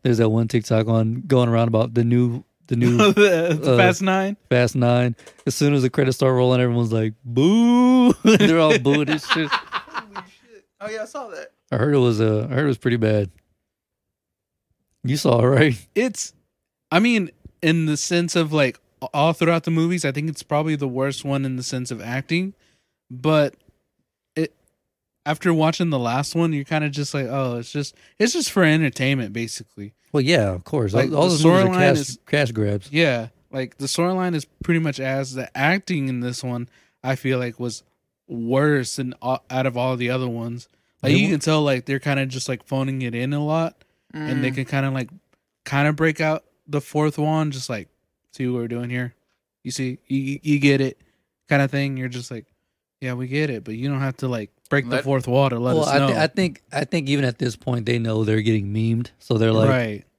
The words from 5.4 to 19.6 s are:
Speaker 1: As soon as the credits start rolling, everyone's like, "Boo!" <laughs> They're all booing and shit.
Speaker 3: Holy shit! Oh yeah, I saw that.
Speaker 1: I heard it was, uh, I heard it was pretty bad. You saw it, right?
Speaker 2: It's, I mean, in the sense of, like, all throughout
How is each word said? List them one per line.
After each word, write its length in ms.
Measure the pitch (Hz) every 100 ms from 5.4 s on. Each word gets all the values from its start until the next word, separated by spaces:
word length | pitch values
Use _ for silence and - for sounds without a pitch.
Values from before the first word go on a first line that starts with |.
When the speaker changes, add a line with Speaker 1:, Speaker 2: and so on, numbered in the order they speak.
| -
Speaker 1:
As 80 |
soon 180 | - 143
as 80 | 143
the 80 | 127
credits 260 | - 135 131
start 180 | 135
rolling, 260 | 127 127 127
everyone's 320 | 123 120 117
like, 220 | 113 110 107
"Boo!" 880 | 123 117 160 220 233 240 247 254 247
<laughs> 120 | -
They're 340 | 220 220 208 165
all 180 | 156 151
booing 300 | 127 147 147
and 120 | 151
shit. 280 | - 165 151
Speaker 3:
Holy 640 | - - - - - 220 202 185
shit! 380 | _ 247 214 _ _
Oh 100 | 208
yeah, 120 | 220
I 40 | 214
saw 220 | 294 240
that. 200 | 156 151 _ _
Speaker 1:
I 40 | 120
heard 180 | 131
it 40 | 143
was, 220 | 123 110
uh, 260 | 110 107 120
I 40 |
heard 100 | 127
it 40 | 147
was 100 | 120
pretty 200 | - 117
bad. 320 | 110 107 98 _ _ _ _ _ _ _ _ _ _ _ _ _ _ _ _ _
You 140 | 123 143
saw 240 | 143 120
it, 60 | 120
right? 400 | 135 151 117 -
Speaker 2:
It's, 380 | - 254 - - _ _ _ _ _ _
I 80 | 165
mean, 300 | 233 226 175 _ - _
in 240 | 160 165 156
the 100 | 147
sense 400 | - 175 170 175
of, 160 | 156
like, 260 | 156 131 - _ _ 117
all 200 | 147 156
throughout 320 | 160 165 165